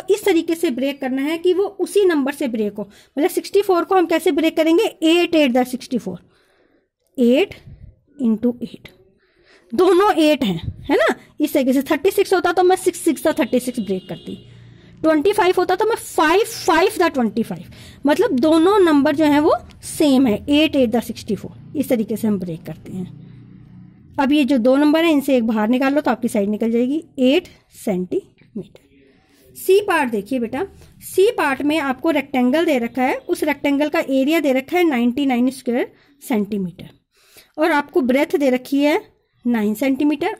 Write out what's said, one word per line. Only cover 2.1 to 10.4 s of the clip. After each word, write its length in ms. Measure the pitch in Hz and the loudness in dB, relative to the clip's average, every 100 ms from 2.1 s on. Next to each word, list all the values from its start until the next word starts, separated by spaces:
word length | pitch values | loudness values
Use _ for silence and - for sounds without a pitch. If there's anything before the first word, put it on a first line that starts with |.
| 311 269 | 2 -2
से 140 | 285 285 | -4 -4
ब्रेक 260 | 220 208 | -4 -6
हो। 100 | 208 | -6
मतलब 460 | 202 - _ - 349 | -14 -16 _ -2 -2
सिक्सटी 320 | - 330 392 | -2 -2 0
फ़ोर 240 | 403 349 320 | 2 0 2
को 100 | 381 | 2
हम 100 | 330 | 2
कैसे 240 | 320 359 | 0 0
ब्रेक 260 | 302 320 330 | 0 0 2
करेंगे, 260 | 320 339 | 2 2
एट 520 | 440 - 320 339 339 320 | 0 0 0 2 2 2
एट 160 | 285 | 2
the 140 | 247 254 | 2 -2
सिक्सटी 300 | 254 - 240 | -6 -8 -8
फ़ोर, 220 | 190 180 _ _ _ _ _ _ _ _ _ - | -8 -14 _ _ _ _ _ _ _ _ _ 0
एट 380 | 240 262 392 - - - - _ _ - | 2 4 0 -6 -20 -20 -20 _ _ -4
into 340 | 233 220 240 240 | -2 0 -2 -4
एट, 260 | 220 - - _ _ _ _ _ _ _ _ | -8 -14 -20 _ _ _ _ _ _ _ _
दोनों 420 | 226 359 349 415 320 | 0 4 4 4 4
एट 280 | 311 302 | 2 2